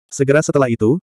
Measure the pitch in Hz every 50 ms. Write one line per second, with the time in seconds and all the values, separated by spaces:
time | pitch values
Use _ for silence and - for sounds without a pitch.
0 | _ _ - - 135 131 139 151 - - - 143 135 123 117 113 107 110 147 185